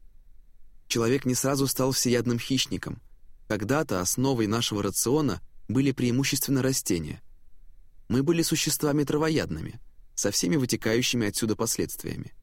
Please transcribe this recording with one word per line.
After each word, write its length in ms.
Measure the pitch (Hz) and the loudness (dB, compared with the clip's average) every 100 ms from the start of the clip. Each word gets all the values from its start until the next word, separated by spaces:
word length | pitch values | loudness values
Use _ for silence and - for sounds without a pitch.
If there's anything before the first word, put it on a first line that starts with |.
| - - - - - - - - - | -20 -20 -20 -20 -20 -20 -18 -18 -4
Человек 340 | 120 117 139 | 0 2 2
не 100 | 127 | 2
сразу 320 | 123 135 139 135 | 0 0 2 0
стал 280 | - 131 | 2 2
всеядным 460 | 127 123 120 120 120 | 2 2 2 2 -2
хищником. 600 | - 131 - 92 - - - - - - - | 0 0 0 -4 -6 -10 -14 -20 -20 -20 -4
Когда-то 540 | 104 101 143 - 92 | -2 2 0 2 0
основой 460 | 90 - 135 123 107 | 0 0 2 2 2
нашего 360 | 113 117 104 | 2 0 0
рациона 560 | 101 - 117 147 143 90 - - - | 0 0 2 2 2 -2 -8 -14 -2
были 240 | 120 139 | 2 2
преимущественно 680 | 131 123 123 135 139 - 135 | 2 2 2 2 0 0 2
растения. 600 | 131 135 - 87 76 - - - - - - - - - - | 2 0 0 0 -2 -10 -14 -18 -18 -16 -18 -20 -20 -20 0
Мы 120 | 117 | 2
были 200 | 139 165 | 4 2
существами 640 | 160 160 160 - 151 147 143 | 2 0 0 0 2 2 2
травоядными, 720 | 151 160 151 82 78 85 - - - - | 2 2 2 0 -4 -8 -12 -18 -20 -12
со 180 | - 101 | -2 0
всеми 260 | - 175 160 | 0 2 2
вытекающими 720 | 127 110 110 117 127 123 104 | 2 0 2 2 2 0 0
отсюда 280 | - 110 101 | 0 0 0
последствиями. 800 | 117 - - - - - - - | 0 0 -4 -4 -8 -8 -10 -14